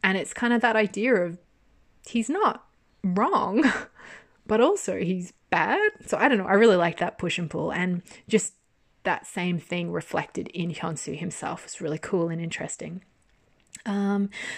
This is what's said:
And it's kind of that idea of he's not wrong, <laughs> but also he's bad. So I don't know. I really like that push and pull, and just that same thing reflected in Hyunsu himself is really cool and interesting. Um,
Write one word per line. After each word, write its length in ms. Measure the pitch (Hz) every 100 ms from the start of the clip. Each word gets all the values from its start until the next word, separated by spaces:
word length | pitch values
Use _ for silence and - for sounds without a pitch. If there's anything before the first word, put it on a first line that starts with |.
And 140 | 190 190
it's 160 | -
kind 200 | - 240
of 80 | 233
that 140 | 240 220
idea 400 | 208 202 233 226
of 220 | 175 170 _ _ _ _ _ _ -
he's 220 | 233 226
not 360 | 339 349 - - _ _ _
wrong, 600 | 190 180 247 302 - 208 294 - - - -
<laughs> 400 | - - _ -
but 140 | 214
also 360 | 262 403 - 196
he's 360 | 170 185 180 - _
bad. 420 | 175 165 302 427 - -
So 120 | -
I 100 | 262
don't 100 | 240
know. 100 | 185
I 60 |
really 220 | 196 226 185
like 220 | 170 160
that 180 | 175 -
push 200 | 180 -
and 120 | 170
pull, 220 | 156 156
and 300 | 165 180 180 - - -
just 260 | 220 - - _ _ _ _ -
that 180 | 165 -
same 320 | - 180 175
thing 320 | - 175 170
reflected 600 | 170 - - - - 170
in 200 | - 170
Hyunsu 480 | 151 170 160 - 147
himself 480 | 165 - 156 - -
is 140 | -
really 180 | 160 156
cool 300 | - 185 170
and 140 | 165
interesting. 600 | 165 - 156 - 170 180 - _ _ _ _ _ _ - -
Um, 440 | 202 202 202 202 - -